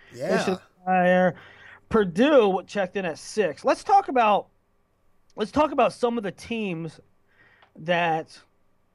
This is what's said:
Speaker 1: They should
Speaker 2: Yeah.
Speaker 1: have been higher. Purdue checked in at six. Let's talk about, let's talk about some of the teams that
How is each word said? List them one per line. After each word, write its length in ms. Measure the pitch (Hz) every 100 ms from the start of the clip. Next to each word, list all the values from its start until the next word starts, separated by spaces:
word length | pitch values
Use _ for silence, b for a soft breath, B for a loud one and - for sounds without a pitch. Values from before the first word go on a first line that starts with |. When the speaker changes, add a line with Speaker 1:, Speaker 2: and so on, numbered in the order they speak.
| b
Speaker 1:
They 60 | 120
should 100 | 147
Speaker 2:
Yeah. 80 | 208
Speaker 1:
have 100 | 185
been 120 | 185 - _ 180
higher. 480 | 185 180 180 180 175 B B B B -
Purdue 720 | 220 196 160 277 285 208 185 -
checked 300 | 202 185 208
in 100 | 180
at 120 | 139
six. 460 | - 214 180 -
Let's 180 | 233 311
talk 260 | - 403 392
about, 400 | 254 214 196 - _ _ _ _ _ _ _ _ -
let's 160 | 214
talk 200 | 277 302
about 220 | 285 214
some 240 | - 240 233
of 60 |
the 80 | 208
teams 680 | - - 226 208 165 165 - _ _ b b b b b -
that 640 | 160 170 170 160 151 - _ _ _ _ _